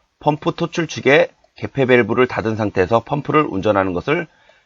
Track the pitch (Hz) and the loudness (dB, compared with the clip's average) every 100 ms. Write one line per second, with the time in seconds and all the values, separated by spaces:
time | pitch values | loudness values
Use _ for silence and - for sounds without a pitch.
0 | _ _ 147 147 170 - 170 - 165 - | _ _ -4 -2 -4 -4 -4 -4 -6 -2
1 | 120 147 - _ _ - 107 - 127 123 | 2 4 2 _ _ -12 -8 -2 2 4
2 | 107 113 127 - 101 107 107 95 90 117 | 4 0 0 -2 -4 -4 -2 0 0 0
3 | - 147 139 147 151 95 101 101 95 90 | -2 -6 -2 0 0 -2 0 0 0 -4
4 | 87 160 - _ _ _ | -4 -4 -6 _ _ _